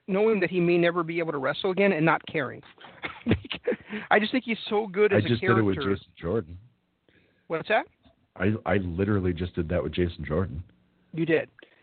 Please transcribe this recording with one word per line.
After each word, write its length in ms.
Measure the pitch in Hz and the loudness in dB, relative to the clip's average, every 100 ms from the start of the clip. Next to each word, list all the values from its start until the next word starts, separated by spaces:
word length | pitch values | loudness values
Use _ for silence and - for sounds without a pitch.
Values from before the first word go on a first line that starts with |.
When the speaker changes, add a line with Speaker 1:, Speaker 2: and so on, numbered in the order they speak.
| - | -2
Speaker 1:
knowing 320 | 190 220 208 | 2 2 2
that 100 | 170 | 2
he 100 | 180 | 2
may 180 | 170 175 | 4 4
never 260 | 170 175 | 4 2
be 160 | 165 170 | -2 -4
able 120 | 165 | -4
to 60 | 147 | -2
wrestle 340 | 135 - 196 | -2 -2 -2
again 200 | 185 202 | 2 2
and 140 | 156 160 | 4 2
not 160 | 151 - | 2 0
caring. 340 | 160 123 113 - - - - - - 240 | -4 -4 -8 -18 -20 -20 -14 -14 -6 0
<laughs> 840 | - - - - - - 214 - | 0 -2 -8 -4 -6 -6 -10 0
I 100 | 214 | 2
just 120 | - | 2
think 140 | 262 240 | -2 -4
he's 120 | 220 - | -6 -4
so 180 | 214 220 | -4 -2
good 240 | 180 208 | 0 2
as 120 | 196 | 4
Speaker 2:
I 20 | 107 | 2
Speaker 1:
a 40 | |
Speaker 2:
just 120 | 117 | 0
Speaker 1:
character. 200 | 117 113 104 | 2 2 2
Speaker 2:
did 80 | 95 98 | 0 -2
it 20 | |
with 80 | 98 | -4
Jason 120 | - - | -6 -10
Jordan. 380 | 85 110 80 90 113 _ _ _ _ _ _ _ - | -4 -4 -4 -12 -20 _ _ _ _ _ _ _ -8
Speaker 1:
What's 200 | 165 156 | -6 0
that? 180 | 220 311 _ _ _ _ - | 0 0 _ _ _ _ -4
Speaker 2:
I, 160 | 95 110 - | -2 0 0
I 120 | 98 | 0
literally 560 | 90 85 101 104 90 | 0 -2 0 2 0
just 200 | 85 90 - | -2 -4 -4
did 120 | 80 | -2
that 140 | 87 | -2
with 100 | 69 | -2
Jason 320 | 80 87 - 69 | -2 -2 -4 -4
Jordan. 380 | 78 95 69 - _ _ _ _ | -2 -2 -6 -12 _ _ _ _
Speaker 1:
You 120 | 160 160 | -4 0
did. 240 | 156 - _ - _ | 0 0 _ -20 _